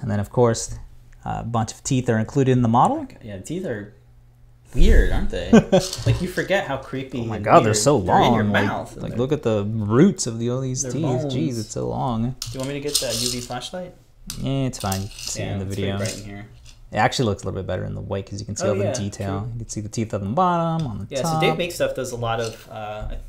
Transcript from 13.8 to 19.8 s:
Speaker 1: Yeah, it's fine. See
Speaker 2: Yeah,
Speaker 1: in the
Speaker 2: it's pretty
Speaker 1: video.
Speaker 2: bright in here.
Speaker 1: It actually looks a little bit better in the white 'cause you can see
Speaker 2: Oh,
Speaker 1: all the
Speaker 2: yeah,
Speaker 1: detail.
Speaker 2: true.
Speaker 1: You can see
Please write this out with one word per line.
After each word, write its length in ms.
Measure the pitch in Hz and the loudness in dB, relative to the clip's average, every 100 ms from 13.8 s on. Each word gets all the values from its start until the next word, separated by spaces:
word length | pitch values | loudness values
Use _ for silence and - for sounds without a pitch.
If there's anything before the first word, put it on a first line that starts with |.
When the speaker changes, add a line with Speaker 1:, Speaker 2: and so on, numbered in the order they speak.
| 180 - _ - - - | -12 -16 _ -20 -14 -8
Speaker 1:
Yeah, 260 | 127 135 131 | -4 -2 -2
it's 100 | - | -4
fine. 220 | 101 95 98 | -4 -4 -6
See 300 | - - - | -10 -10 -6
Speaker 2:
Yeah, 120 | 104 | -6
Speaker 1:
in 60 | 98 | -6
the 60 | 95 | -6
Speaker 2:
it's 100 | 98 | -4
pretty 60 | |
Speaker 1:
video. 140 | 98 98 | -4 -4
Speaker 2:
bright 200 | 101 - | -4 -6
in 60 | 104 | -12
here. 200 | 101 107 - - - - | -14 -16 -20 -20 -20 -6
Speaker 1:
It 60 | - | 0
actually 280 | 123 - 117 | 2 2 0
looks 180 | 98 | 0
a 20 | 104 | -4
little 120 | 98 | -6
bit 80 | 95 | -4
better 160 | 95 | -6
in 100 | 104 101 | -6 -8
the 60 | |
white 280 | 101 98 95 | -6 -6 -6
'cause 100 | 101 | -10
you 60 | 101 | -8
can 100 | 98 | -4
see 100 | 98 | -2
Speaker 2:
Oh, 20 | |
Speaker 1:
all 60 | 98 | 0
the 80 | 98 | -2
Speaker 2:
yeah, 80 | |
Speaker 1:
detail. 480 | - 101 - 98 98 | -2 -6 -6 -6 -6
Speaker 2:
true. 80 | 117 | -6
Speaker 1:
You 60 | 117 | -8
can 100 | 110 | -8
see 120 | - | -8